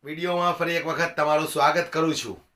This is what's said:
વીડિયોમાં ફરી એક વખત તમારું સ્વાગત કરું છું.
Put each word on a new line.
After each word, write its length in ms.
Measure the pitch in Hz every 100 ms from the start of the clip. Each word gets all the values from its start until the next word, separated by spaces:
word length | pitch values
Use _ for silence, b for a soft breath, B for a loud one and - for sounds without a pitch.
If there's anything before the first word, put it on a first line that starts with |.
વીડિયોમાં 480 | 139 160 175 175 175
ફરી 200 | 175 170
એક 140 | 170 160
વખત 240 | 160 165 -
તમારું 320 | 151 151 156
સ્વાગત 380 | 151 143 160 170
કરું 240 | 160 160
છું. 340 | 139 117 92 _